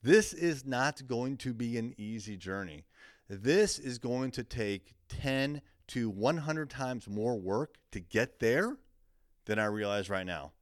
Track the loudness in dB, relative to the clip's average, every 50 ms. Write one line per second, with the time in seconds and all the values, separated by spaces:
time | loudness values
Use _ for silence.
0 | 8 8 8 8 8 6 -2 0 0 0 0 0 -4 -4 0 2 2 0 0 -2
1 | -6 -4 -2 -2 0 -2 -4 -4 -4 -4 -4 -2 -2 -2 -2 -2 -2 -4 -6 -8
2 | -8 -8 -6 -8 -8 -8 -10 -10 -6 -4 -4 -4 -4 -6 -10 -12 -16 _ _ _
3 | -20 -20 -20 _ _ _ -12 -4 2 4 4 6 4 4 2 -4 -6 -8 -8 -6
4 | -4 -2 -2 0 -2 -2 -4 -6 -10 -8 -4 -4 -2 -2 -2 -2 -4 -12 -20 _
5 | _ _ -12 -6 -4 -2 0 0 0 -2 -4 -6 -10 _ _ _ _ -8 -4 -2
6 | -2 -2 0 2 2 2 2 2 0 -2 -2 -2 -4 -6 -4 -4 -4 -4 -4 -6
7 | -6 -6 -4 -2 0 0 0 0 0 0 2 2 0 -2 -6 -20 _ _ -12 -12
8 | -10 0 2 2 2 2 0 _ 4 4 4 4 4 0 -2 -8 -12 -20 _ _
9 | _ _ _ _ _ _ _ _ _ -2 0 2 2 2 0 0 0 0 0 0
10 | 0 0 -2 -2 -2 -2 -4 -6 -6 -10 -16 _